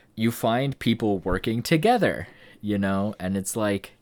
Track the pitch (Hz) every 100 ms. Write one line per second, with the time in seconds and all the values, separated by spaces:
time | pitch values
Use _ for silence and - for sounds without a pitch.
0 | _ - 117 117 120 120 139 127 113 113
1 | 113 98 90 92 - 117 - 160 202 247
2 | 139 71 - - - - 104 101 98 98
3 | 104 - 92 98 95 117 104 101 - -